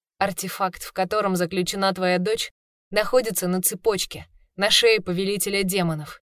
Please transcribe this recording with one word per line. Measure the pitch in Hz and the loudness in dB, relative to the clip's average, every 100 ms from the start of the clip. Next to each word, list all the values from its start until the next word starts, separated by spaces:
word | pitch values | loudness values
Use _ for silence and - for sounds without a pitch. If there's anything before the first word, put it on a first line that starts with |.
| _ - | _ -4
«Артефакт, | 196 185 185 - 190 - | -4 -2 -8 -2 -4 -4
в | - | -10
котором | - 185 214 202 180 | -4 -2 0 2 0
заключена | 170 185 175 202 196 | 0 -2 -2 0 0
твоя | 190 185 180 | 2 2 2
дочь, | 185 226 - _ _ _ - | 0 -2 -4 _ _ _ -4
находится | 208 208 254 226 190 180 | 0 4 2 2 -2 -2
на | 185 | 0
цепочке, | - 196 226 196 - 131 - _ _ - | -2 -2 0 0 -2 -10 -16 _ _ -2
на | 208 | 2
шее | - 226 220 | 4 4 4
повелителя | - 175 196 202 202 196 | 0 -2 -2 -2 -2 0
демонов. | 190 196 170 156 151 - | 0 0 0 -2 -8 -16